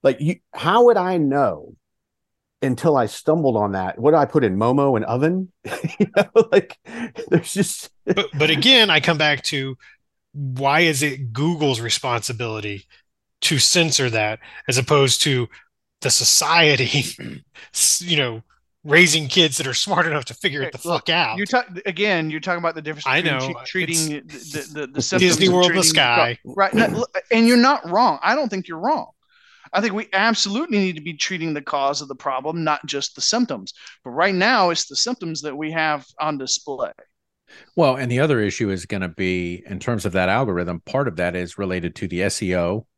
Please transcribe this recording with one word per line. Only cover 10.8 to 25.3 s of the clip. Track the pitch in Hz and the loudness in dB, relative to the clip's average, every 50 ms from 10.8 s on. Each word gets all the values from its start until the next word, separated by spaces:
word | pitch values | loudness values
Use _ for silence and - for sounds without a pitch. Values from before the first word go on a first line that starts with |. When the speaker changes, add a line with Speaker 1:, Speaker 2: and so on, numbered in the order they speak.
Speaker 2:
is | 175 165 151 131 | 4 2 2 0
it | 151 147 131 135 135 117 | -2 -2 -2 -4 -8 -8
Google's | 110 123 147 165 175 151 151 139 127 110 | -4 -2 0 0 0 2 2 0 0 0
responsibility | 117 117 - - - 127 120 113 - - 123 110 123 113 107 110 104 104 101 98 - _ _ _ _ _ _ _ _ _ _ _ | -2 -2 -4 -2 -2 -2 -2 -2 -2 -6 -6 -6 -6 -6 -6 -6 -6 -8 -10 -10 -14 _ _ _ _ _ _ _ _ _ _ _
to | - - 165 135 | -2 0 2 4
censor | - - - 180 165 160 135 - 135 123 | 2 4 4 4 2 2 2 0 0 0
that | 110 110 107 107 110 - - - - - - - | 0 0 0 -2 -4 -8 -12 -20 -20 -10 -4 -2
as | 120 127 | 0 0
opposed | 123 - 151 143 139 127 120 - | 2 4 4 4 6 4 2 2
to | - 151 135 123 120 - - - _ _ _ _ _ _ _ _ | 2 0 0 0 -2 -4 -8 -20 _ _ _ _ _ _ _ _
the | - 131 | -2 0
society, | - - - - - - 160 156 160 170 165 151 143 127 127 - - 147 123 - - | 2 2 4 4 2 2 2 2 4 4 4 4 4 2 0 0 0 -2 -2 -2 -8
<laughs> | - - - - - _ _ _ - - - - | -12 -14 -14 -14 -16 _ _ _ -20 -20 -10 -4
s-, | - - - - - | 0 0 2 0 0
you | 175 175 170 | -2 -2 0
know, | 147 135 123 113 113 - _ _ _ _ _ _ _ _ | 0 0 -2 -4 -8 -14 _ _ _ _ _ _ _ _
raising | 151 139 170 180 165 147 165 151 131 | 4 6 6 6 6 4 0 -2 0
kids | - 185 165 151 131 - | 2 4 4 4 2 -2
that | 139 | -4
are | 135 120 | -4 -4
smart | - - 202 190 175 170 | -4 -2 0 0 0 0
enough | 165 151 147 127 | 0 -2 -4 -6
to | - - | -8 -12
figure | - - 185 139 147 | -6 -6 -6 -4 -4
it | 135 165 | -6 -6
the | - - | -8 -10
Speaker 3:
Okay, | - 170 | -6 -4
look, | 170 160 - | -4 -4 -2
Speaker 2:
fuck | - 165 | -2 0
out? | 175 160 113 110 190 | 0 0 -2 -2 -4
Speaker 3:
you | 208 | -4
ta-, | 196 247 247 240 - 180 170 - | 0 0 0 0 -2 -12 -8 -8
again, | 202 175 156 202 214 190 165 156 156 | -8 -4 -2 0 0 0 0 -2 -4
you're | 151 156 | -6 -6
talking | 135 185 175 170 | -4 -4 -4 -2
about | 170 165 160 | -2 -4 -4
the | 160 | -4
difference | 151 156 156 147 - | -10 -10 -10 -6 -2
Speaker 2:
I | 135 131 147 | 0 0 2
Speaker 3:
between | 147 160 143 131 | 2 0 -2 -2
Speaker 2:
know, | 131 135 | -2 -4
Speaker 3:
tre-, | 131 - - - - 185 180 | -6 -10 -12 -8 -6 -6 -4
treating | 156 170 160 160 156 147 | -2 -2 -4 -2 -4 -6
Speaker 2:
it's | 147 - - - - 175 156 | -8 -10 -16 -18 -18 -16 -10
Speaker 3:
the, | 147 156 | -10 -10
the, | 139 160 147 151 147 | -10 -10 -10 -10 -10
the, | 131 139 | -6 -6
the | 139 | -6
symptoms | 123 - 190 185 185 180 | -4 -2 0 0 2 2